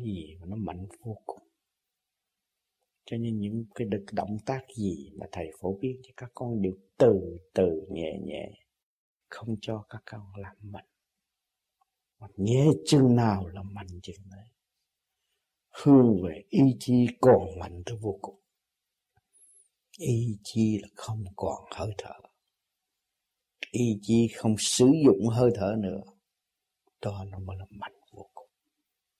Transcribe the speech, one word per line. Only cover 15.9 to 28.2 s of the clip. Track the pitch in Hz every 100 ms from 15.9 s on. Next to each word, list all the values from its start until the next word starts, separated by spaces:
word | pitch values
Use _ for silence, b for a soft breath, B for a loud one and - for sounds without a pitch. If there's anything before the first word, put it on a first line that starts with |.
| 135 120 95
về | 90 78 -
ý | - 135 123
chí | - 123 120 -
còn | 123 110 - 85
mạnh | 82 87 90
tới | 110
vô | 107 -
cùng. | - - _ _ _ _ _ _ _ _ _ _ _ _ _ _ _ -
Ý | 147 117 120 104
chí | - 117 110 104
là | -
không | - - 110 95 -
còn | 92 - -
hơi | - 107 98
thở. | - - - _ _ _ _ _ _ _ _ _ _ _ _ _ -
Ý | 117 120 101
chí | 101 117 113 -
không | 113 104
sử | - - 127 160
dụng | 139 95 113
hơi | 113 123
thở | 117 95 110
nữa. | 98 - - _ _ _ _ _ _ _ _ _
Đó | 104 98 95
nó | 95
mới | 92 92
là | 95
mạnh | 104 - - _
vô | -